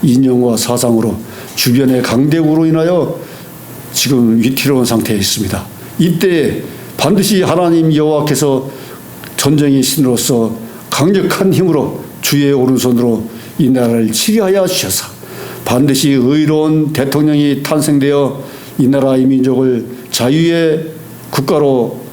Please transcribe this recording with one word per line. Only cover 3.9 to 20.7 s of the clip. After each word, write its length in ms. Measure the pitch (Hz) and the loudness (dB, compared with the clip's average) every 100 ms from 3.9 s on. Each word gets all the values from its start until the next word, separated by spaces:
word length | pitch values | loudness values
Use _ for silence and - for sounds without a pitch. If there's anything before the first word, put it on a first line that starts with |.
지금 440 | - - 127 117 113 | -4 0 2 4 4
위태로운 420 | 117 131 139 135 | 2 0 2 2
상태에 320 | 120 113 95 107 | 2 0 0 -2
있습니다. 460 | 98 - 101 98 - - - - | -2 -2 -4 -4 -8 -16 -18 0
이때 640 | 165 165 190 170 120 104 - - - - | 0 2 2 2 0 -2 -8 -14 -14 -4
반드시 440 | 139 196 190 202 | 0 2 2 2
하나님 520 | 175 165 175 165 160 | 2 2 2 2 2
여호와께서 760 | 151 151 151 151 135 147 135 135 - - - - - - - | 2 2 2 0 0 2 0 -2 -14 -16 -16 -18 -18 -14 -2
전쟁의 440 | 139 147 143 135 | 0 2 4 2
신으로서 720 | 131 - 131 117 - 123 113 104 - - - | 2 2 0 0 0 0 0 -4 -12 -16 -10
강력한 640 | - 151 196 175 - 196 | -2 2 2 0 0 2
힘으로 500 | 143 180 151 - - - - | 2 2 0 -2 -6 -12 -8
주의 300 | - 143 143 | -2 2 2
오른손으로 720 | 139 127 127 127 120 120 110 110 - - - | 2 2 2 2 2 2 0 -4 -12 -16 -2
이 100 | 139 | 2
나라를 420 | 131 120 117 113 | 2 2 2 0
치리하여 560 | 110 - 220 190 196 185 | -2 0 0 2 2 2
주셔서 380 | 180 95 - - - - - - - | -2 -4 -6 -8 -16 -16 -14 -14 -10
반드시 460 | - 123 139 135 147 | -2 0 2 2 2
의로운 800 | 139 123 151 151 156 156 156 151 | 2 2 2 2 2 2 0 0
대통령이 720 | 151 135 139 151 147 147 139 | -2 -2 0 2 2 2 0
탄생되어 800 | 143 156 147 143 139 143 135 - - - - - | -2 0 2 2 2 2 0 -4 -12 -16 -14 0
이 80 | 131 | 2
나라, 280 | 139 135 131 | 2 2 2
이 100 | 131 | 2
민족을 600 | 135 127 127 131 120 - - - | 2 2 2 0 0 -6 -14 -10
자유의 760 | - 120 151 165 170 165 | -2 0 2 2 2 2